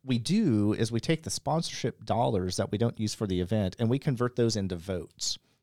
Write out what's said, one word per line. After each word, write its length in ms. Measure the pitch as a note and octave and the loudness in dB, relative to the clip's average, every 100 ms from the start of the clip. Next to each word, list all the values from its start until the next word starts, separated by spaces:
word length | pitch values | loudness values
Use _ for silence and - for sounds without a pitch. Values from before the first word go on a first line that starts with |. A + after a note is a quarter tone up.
we 140 | C3 A#2+ | -2 -2
do 560 | A2+ G#3 F#3 G#2+ G#2 | 2 2 4 4 2
is 180 | - A2+ | 2 0
we 80 | A#2 | 0
take 240 | - D#3+ | 0 -2
the 60 | - | -2
sponsorship 760 | - C3 D#3+ - - B2+ - | -6 -2 -2 -2 -4 -6 -4
dollars 540 | G#2+ G#2+ B2+ G2+ F#2 - | -2 0 2 2 0 -2
that 160 | G2 | -2
we 40 | G#2 | 0
don't 220 | A#2 - | 0 0
use 140 | G#2 - | -4 -2
for 100 | G#2 | 0
the 140 | F2+ | 0
event 380 | F2+ A2 F#2+ - | 0 0 0 0
and 100 | A#2 | 0
we 80 | C#3 | 2
convert 380 | D#3 A#2+ B2 - | 0 0 0 2
those 220 | A#2 G#2+ | 2 2
into 180 | F#2+ F2 | -2 -4
votes. 640 | F2+ F2+ - - - - _ _ | -4 -6 -6 -8 -6 -6 _ _